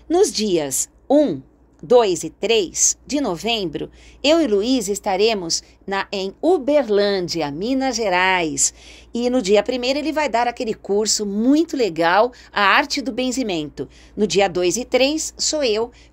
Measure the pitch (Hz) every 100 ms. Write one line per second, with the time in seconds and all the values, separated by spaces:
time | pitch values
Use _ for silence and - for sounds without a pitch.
0 | - 339 381 - 214 170 143 - - _
1 | _ 285 277 139 - _ _ _ 147 247
2 | 214 170 160 - 202 226 170 - - -
3 | - 285 262 165 196 226 180 147 147 -
4 | - - 277 330 285 202 226 262 190 202
5 | 214 185 220 208 165 - - _ - 196
6 | - 202 190 - 302 359 247 294 233 202
7 | 202 196 175 170 147 143 214 262 262 226
8 | 214 180 185 185 160 139 - - - -
9 | - 233 247 254 190 208 202 247 247 277
10 | 294 302 294 226 240 240 226 - - 202
11 | 214 - 208 202 240 302 330 285 214 160
12 | 165 185 247 - - - 196 226 285 294
13 | 254 226 254 247 226 170 151 - 135 -
14 | - - 208 180 196 175 180 180 247 254
15 | 262 311 - - - 311 262 208 240 -
16 | -